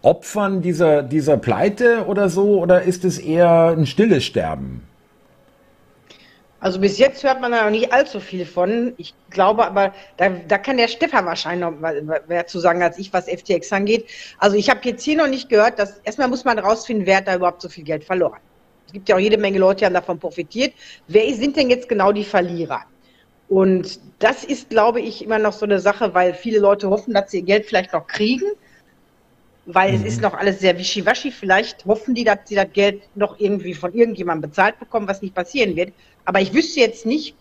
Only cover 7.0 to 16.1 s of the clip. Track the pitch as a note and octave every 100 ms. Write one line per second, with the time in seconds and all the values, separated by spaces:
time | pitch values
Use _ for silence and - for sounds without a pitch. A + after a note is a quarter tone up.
7 | C4+ - C#4 B3+ B3 A#3 G#3+ A3 B3+ C4+
8 | C#4 G3+ - F#3 E3+ F3+ F#3 A#3 A#3+ B3
9 | E3+ _ _ F#3+ F#3+ A3 F#3+ G3 G3 -
10 | - - G3 F3+ E3 G3 A#3+ B3+ A#3 -
11 | D#4+ A#3+ F3+ E3 D#3 F3 F3 D3 D#3+ D3
12 | D3+ D#3+ D#3+ F3 E3+ F3+ E3+ E3+ F3 F3
13 | F#3+ F3+ F3+ F3 - E3+ - G3 G3+ A3+
14 | - - - - G3+ G3+ G3+ G#3+ B3 A#3+
15 | - D#4 D4 C4 - G#3+ A3 A#3 G3+ -
16 | G#3